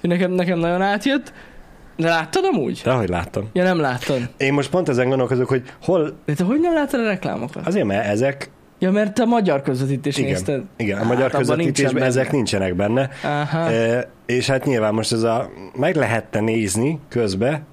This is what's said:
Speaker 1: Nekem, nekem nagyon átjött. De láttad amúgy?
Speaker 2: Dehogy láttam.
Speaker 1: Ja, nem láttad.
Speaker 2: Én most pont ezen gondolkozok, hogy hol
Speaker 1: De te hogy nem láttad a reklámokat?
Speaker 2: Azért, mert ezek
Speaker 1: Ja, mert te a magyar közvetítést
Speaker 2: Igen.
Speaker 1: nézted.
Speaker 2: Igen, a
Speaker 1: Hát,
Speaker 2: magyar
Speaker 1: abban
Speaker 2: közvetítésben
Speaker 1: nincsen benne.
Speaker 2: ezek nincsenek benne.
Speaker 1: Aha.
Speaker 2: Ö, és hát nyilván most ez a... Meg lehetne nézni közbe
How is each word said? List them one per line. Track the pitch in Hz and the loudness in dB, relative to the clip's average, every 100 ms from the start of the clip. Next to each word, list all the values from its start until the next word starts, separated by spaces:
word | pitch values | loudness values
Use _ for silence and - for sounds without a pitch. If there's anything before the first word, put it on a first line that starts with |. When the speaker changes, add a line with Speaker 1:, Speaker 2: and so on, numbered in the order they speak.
Speaker 1:
Nekem, | 175 175 180 | 0 2 2
nekem | 185 175 175 | 2 0 0
nagyon | 170 175 | 0 0
átjött. | 190 202 269 277 - - - - - - - - | 0 0 0 0 -2 -20 -20 -20 -20 -20 -20 -2
De | 165 | 2
láttad | 165 156 370 | 2 0 0
amúgy? | 381 262 123 - | 2 0 -2 -2
Speaker 2:
Dehogy | - 127 98 | 0 0 0
láttam. | 87 87 - 104 | -2 -4 -6 -4
Speaker 1:
Ja, | 180 | 0
nem | 185 175 | 0 2
láttad. | 143 123 - 135 120 - | 0 -2 -2 -2 -2 -2
Speaker 2:
Én | 135 | 0
most | 143 139 | 2 0
pont | 180 160 | 0 2
ezen | 123 127 | 2 2
gondolkozok, | 135 123 127 127 | 2 2 0 2
hogy | 135 127 - | 0 -2 -10
hol | - 180 151 - | 0 2 0 -4
Speaker 1:
De | - | -6
te | 147 | -2
hogy | 180 285 | 0 2
nem | 339 | 2
láttad | 330 277 269 | 2 0 0
a | 226 | 0
reklámokat? | 185 147 87 - - - | -2 -4 -4 -6 -6 -2
Speaker 2:
Azért, | 196 117 | 0 2
mert | 98 101 | 0 0
ezek | 104 135 135 - - - - | 2 0 -2 -12 -16 -20 -2
Speaker 1:
Ja, | 185 | 0
mert | 202 214 | 2 0
te | 208 | 0
a | 233 | 2
magyar | 233 190 139 | 2 2 2
közvetítést | 139 127 135 135 143 139 | 0 -2 0 -2 -2 -2
Speaker 2:
Igen. | 135 | 0
Speaker 1:
nézted. | - 95 139 104 - | -2 -2 -4 -6 -6
Speaker 2:
Igen, | 110 98 | -2 0
a | |
Speaker 1:
Hát, | 113 | 0
Speaker 2:
magyar | 123 135 | 2 2
Speaker 1:
abban | 139 | 2
Speaker 2:
közvetítésben | 127 151 165 147 | 0 2 0 2
Speaker 1:
nincsen | 135 | 0
benne. | 127 131 | 2 2
Speaker 2:
ezek | 123 131 | 2 2
nincsenek | 147 107 101 95 | 0 0 0 0
benne. | 90 101 120 135 - | 0 0 2 0 -4
Speaker 1:
Aha. | 143 147 147 165 165 | -4 -2 -2 -2 0
Speaker 2:
Ö, | 113 113 120 123 - - | 2 2 0 -2 -12 -4
és | 123 123 | -2 2
hát | 135 | 0
nyilván | 143 123 107 | 2 2 2
most | 107 110 | 0 0
ez | 117 | 0
a... | 113 113 127 - 92 - | 0 0 -4 -10 -16 -2
Meg | 147 170 | 0 2
lehetne | 117 113 - 113 | 2 0 -2 -2
nézni | 110 113 104 95 131 160 - | 0 0 0 0 0 -2 -4
közbe | 123 110 95 120 151 - | -2 0 0 0 -2 -6